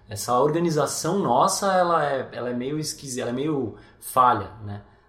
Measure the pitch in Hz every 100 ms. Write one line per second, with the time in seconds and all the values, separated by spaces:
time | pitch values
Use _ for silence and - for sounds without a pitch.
0 | - 104 - 123 147 160 170 151 139 -
1 | 156 196 156 123 185 - 196 185 175 165
2 | 143 131 113 - 120 123 127 151 151 -
3 | 139 123 120 127 147 147 113 - - -
4 | - - 123 110 92 - 104 101 - _